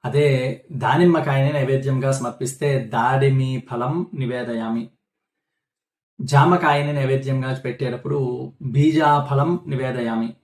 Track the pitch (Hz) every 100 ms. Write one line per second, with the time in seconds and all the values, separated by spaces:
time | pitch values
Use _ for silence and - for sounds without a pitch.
0 | 135 139 147 131 131 - _ 127 113 160
1 | 175 165 143 139 139 143 135 135 135 131
2 | 135 131 120 - 123 - 147 135 113 117
3 | 123 135 139 135 131 131 - 120 127 160
4 | 175 143 123 123 120 117 113 117 113 _
5 | _ _ _ _ _ _ _ _ _ _
6 | _ - 135 143 160 180 165 143 143 147
7 | 131 135 135 131 131 131 127 120 127 -
8 | 147 143 127 123 135 _ 127 123 151 160
9 | 151 143 135 139 156 175 - 131 127 120
10 | 117 113 113 -